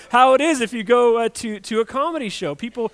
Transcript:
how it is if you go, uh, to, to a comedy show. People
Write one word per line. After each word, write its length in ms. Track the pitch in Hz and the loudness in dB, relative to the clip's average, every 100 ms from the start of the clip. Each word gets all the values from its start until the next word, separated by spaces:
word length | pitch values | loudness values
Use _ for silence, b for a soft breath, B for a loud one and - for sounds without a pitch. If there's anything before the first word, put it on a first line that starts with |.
| B | B
how 220 | 240 262 | 4 6
it 80 | 262 | 6
is 180 | 311 285 | 2 0
if 140 | 226 | -2
you 100 | 240 | -4
go, 340 | 208 240 240 226 | 0 2 4 2
uh, 120 | 226 | -2
to, 320 | - 226 208 | -6 -8 -10
to 180 | - 220 | -6 -4
a 60 | 220 | -4
comedy 420 | 254 311 320 220 | -4 -4 -4 -8
show. 260 | - 165 | -6 -8
People 380 | 143 233 240 220 | -8 -10 -8 -8